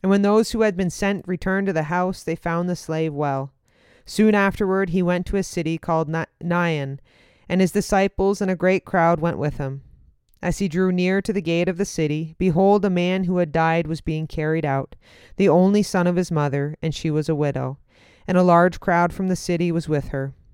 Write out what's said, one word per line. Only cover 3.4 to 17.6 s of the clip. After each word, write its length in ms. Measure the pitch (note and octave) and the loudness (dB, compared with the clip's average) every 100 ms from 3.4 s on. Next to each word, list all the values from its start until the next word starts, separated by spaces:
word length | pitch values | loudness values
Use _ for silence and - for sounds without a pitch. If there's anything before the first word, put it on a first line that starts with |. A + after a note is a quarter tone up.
| C#3 _ _ _ _ _ - | -6 _ _ _ _ _ -8
Soon 300 | - G#3+ G#3 | 2 4 4
afterward, 560 | G3 - G3 F#3+ F#3+ | 2 0 0 0 0
he 100 | F3+ | 0
went 240 | F3 F3+ F#3 | 0 0 -2
to 120 | G3 | -4
a 60 | |
city 360 | F#3 - D#3+ E3 | -2 -4 -4 -4
called 280 | - D#3+ D#3 | -2 -2 -2
Na-, 180 | E3 - _ | -4 -6 _
Nain, 600 | E3+ F3 E3+ D#3 C#3 C#3 _ _ _ _ - | -4 0 0 -2 -6 -10 _ _ _ _ -4
and 100 | F#3+ | 0
his 120 | F#3+ | 0
disciples 680 | G3+ - G3+ G3 - G3 G3+ | 0 0 2 0 0 0 0
and 120 | G3 | -2
a 40 | F#3 | 0
great 300 | F3+ F#3+ - | 2 0 0
crowd 340 | F#3 E3 E3+ | 2 2 2
went 200 | E3+ - | 0 -2
with 180 | D3 C3+ | -4 -4
him. 240 | C3+ C#3 - - _ _ _ _ E3+ | -8 -8 -16 -20 _ _ _ _ -6
As 120 | - | -2
he 100 | G3 | -2
drew 240 | E3 F#3 | 0 0
near 280 | F3+ F3+ F#3+ | 0 0 0
to 100 | G3 | -2
the 80 | A3 | -4
gate 260 | E3 E3+ F3+ | -2 0 0
of 80 | F3 | -2
the 80 | |
city, 500 | G3+ - D3+ D3+ D#3+ D#3+ | -6 -2 -2 -2 -6 -2
behold, 480 | F#3 D#3+ G3 G3+ G3 | 0 4 4 4 2
a 40 | |
man 360 | F3+ F3 F#3+ F3+ | 0 0 0 0
who 140 | F3+ | 0
had 120 | E3+ | 0
died 340 | D#3 E3 E3 D#3 | 0 2 0 -2
was 140 | D#3+ | -4
being 280 | - D#3 D#3 | -4 -6 -6
carried 360 | - D#3 D#3+ | -4 -2 0
out, 320 | D3+ C3+ - - _ - - - | 0 -2 -4 -14 _ -20 -20 2
the 140 | F#3+ | 4
only 340 | D#3+ F#3 G#3 | 6 6 4
son 240 | G3+ F#3+ F3 | 2 2 2
of 80 | F3 | 0
his 160 | F3+ | 0
mother, 460 | D#3+ C#3+ C#3+ C#3+ D#3 | 0 0 -2 -4 -4
and 140 | D#3+ D3 | -6 -4
she 160 | D#3+ | -2
was 160 | D3+ D3+ | -2 -2
a 80 | D3+ | 0
widow. 440 | D3 C3+ | 0 -2